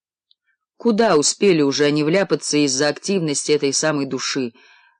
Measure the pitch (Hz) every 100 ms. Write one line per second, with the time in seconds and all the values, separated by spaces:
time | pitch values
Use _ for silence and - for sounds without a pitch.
0 | _ _ _ _ _ _ _ _ 233 214
1 | 226 160 139 - 202 165 143 135 147 151
2 | 151 185 190 151 - 151 147 135 147 143
3 | - 196 160 139 - 147 143 131 156 147
4 | 135 131 - 143 123 - _ _ _ _